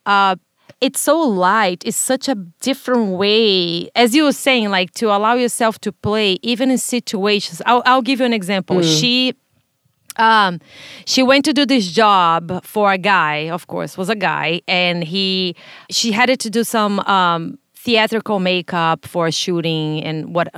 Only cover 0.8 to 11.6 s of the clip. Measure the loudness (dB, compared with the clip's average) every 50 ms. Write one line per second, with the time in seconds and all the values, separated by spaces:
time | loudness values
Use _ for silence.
0.8 | -2 -2 -2 -2 0 2 2 2 2 2 2 2 2 2 2 2 2 0 0 -2
1.8 | -6 -6 -6 -4 -2 -2 -2 -2 -2 -4 -4 -4 -6 -12 -14 _ -4 -4 -4 -4
2.8 | -2 -2 0 0 0 0 -2 0 0 2 2 4 4 4 2 2 0 0 -2 -4
3.8 | -6 -4 0 2 2 4 4 2 2 2 0 0 0 0 2 2 0 0 0 0
4.8 | -2 -2 -4 -2 0 0 2 2 2 2 2 2 0 -2 -2 0 -2 -2 -2 -4
5.8 | -8 -10 -10 _ -4 -4 -2 0 0 0 -2 -2 -2 -4 -2 0 0 0 0 0
6.8 | -2 -2 -4 -4 -4 -4 -4 -2 0 0 0 0 -2 -6 -10 -4 0 2 2 4
7.8 | 4 4 2 2 2 0 0 0 0 0 0 -2 -2 -2 -4 -4 -2 0 0 2
8.8 | 2 2 2 2 2 2 2 2 0 -2 -4 -6 _ _ _ _ _ _ _ _
9.8 | _ _ _ _ _ -12 -2 2 4 4 4 4 4 2 -2 -6 -10 _ -20 -20
10.8 | -20 -20 -20 -16 -8 -2 0 2 4 4 4 4 4 2 2 2